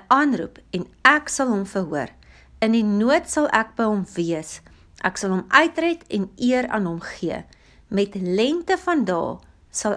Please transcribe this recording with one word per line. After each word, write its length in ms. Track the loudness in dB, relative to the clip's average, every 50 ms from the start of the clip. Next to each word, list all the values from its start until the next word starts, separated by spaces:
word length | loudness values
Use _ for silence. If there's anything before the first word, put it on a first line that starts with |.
| 2 2
aanroep 520 | 4 4 4 2 2 0 -2 -6 -10 -14 -14 _
en 160 | -6 -6 -6 -8 -4 _ 4
ek 260 | 6 6 4 2 -2
sal 180 | -4 -2 0 0
hom 180 | 0 0 -2
verhoor. 440 | -4 -4 -4 -4 -2 -4 -4 -4 -6 -8 -16 -20 -20 -20 -20 -20 -18 -8 -2
In 100 | 0 2
die 140 | 2 4 2
nood 440 | 2 2 2 4 4 2 2 0 -2
sal 200 | -2 0 0 2 2
ek 220 | 0 0 0 -2
by 80 | -2 -2
hom 220 | 0 0 -2 -4 -4 -4
wees. 440 | -4 -4 -2 -2 -4 -6 -10 -14 -18 -20 -20 -20 -20 -20 -20 -10 -6 -6
Ek 120 | -4 -4 -4
sal 160 | -4 -2 -2
hom 100 | -2 0 2
uitred 560 | 4 4 4 4 0 0 -2 -2 -2 -4 -6 -6
en 220 | -4 -4 -4 -4 -6 -2
eer 300 | 0 0 0 0 0 -2 -2
aan 120 | -2 -2
hom 160 | -4 -4 -6
gee. 420 | -10 -12 -12 -8 -6 -6 -6 -6 -10 -14 -20 _ _ _ -20 -20 -12 -4
Met 280 | -2 -2 -2 -2 -2
lente 600 | -6 -4 -2 0 0 2 0 0 -2 0 -2 -2 -2
van 280 | 0 0 0 0 2
dae 320 | 0 0 -2 -2 -4 -6 -10 -14 -20 -20 _ _ _
sal 240 | -8 -4 -2 -2 0